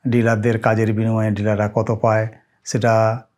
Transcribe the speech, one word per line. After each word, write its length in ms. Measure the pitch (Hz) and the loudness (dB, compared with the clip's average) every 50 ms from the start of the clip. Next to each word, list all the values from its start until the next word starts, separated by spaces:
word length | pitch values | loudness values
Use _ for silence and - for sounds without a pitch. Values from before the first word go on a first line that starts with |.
| _ 131 | _ 0
ডিলারদের 500 | 117 120 113 113 113 107 104 120 110 107 | 0 2 2 2 0 2 0 0 0 2
কাজের 340 | - 117 110 110 113 107 | 0 0 2 2 0 0
বিনিময়ে 380 | 110 107 113 113 113 110 110 110 | 0 0 0 0 0 0 0 -2
ডিলাররা 400 | 104 98 104 107 107 101 104 104 107 | -2 -2 0 -2 0 0 -2 -2 -2
কত 160 | 113 110 110 | -2 -2 -2
পায় 380 | 113 107 - 113 110 110 110 110 110 - _ _ _ _ _ | -2 0 0 0 0 0 -2 -4 -10 -16 _ _ _ _ _
সেটা 580 | - - 117 107 117 113 110 110 110 113 123 - _ _ | -6 -4 -2 0 2 2 2 2 0 -2 -4 -10 _ _